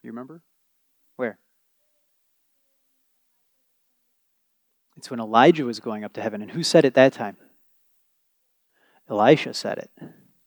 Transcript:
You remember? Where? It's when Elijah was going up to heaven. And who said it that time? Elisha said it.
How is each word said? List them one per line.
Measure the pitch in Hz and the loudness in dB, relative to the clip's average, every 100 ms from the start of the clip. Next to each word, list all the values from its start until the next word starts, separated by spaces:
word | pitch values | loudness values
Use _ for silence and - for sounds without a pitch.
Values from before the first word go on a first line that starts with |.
You | 120 | -18
remember? | 113 131 165 _ _ _ _ _ _ _ - | -16 -18 -20 _ _ _ _ _ _ _ -8
Where? | 123 - _ _ _ _ _ _ _ _ _ _ _ _ _ _ _ _ _ _ _ _ _ _ _ _ _ _ _ _ _ _ _ _ _ _ _ _ | -8 -8 _ _ _ _ _ _ _ _ _ _ _ _ _ _ _ _ _ _ _ _ _ _ _ _ _ _ _ _ _ _ _ _ _ _ _ _
It's | - | -14
when | 123 | -12
Elijah | 107 113 143 160 | 0 6 6 4
was | 123 107 | -2 -8
going | 117 107 | -10 -12
up | 104 | -12
to | - | -10
heaven. | 110 104 | -10 -10
And | 107 | -10
who | 165 | -8
said | 160 170 | 2 4
it | 143 | 4
that | 127 135 | 4 4
time? | - 104 - _ _ _ _ _ _ _ _ _ _ _ _ _ _ _ _ - | 2 -10 -12 _ _ _ _ _ _ _ _ _ _ _ _ _ _ _ _ -8
Elisha | 107 113 151 - | 0 4 4 0
said | - 107 - | -10 -10 -10
it. | - _ - - _ _ | -14 _ -20 -20 _ _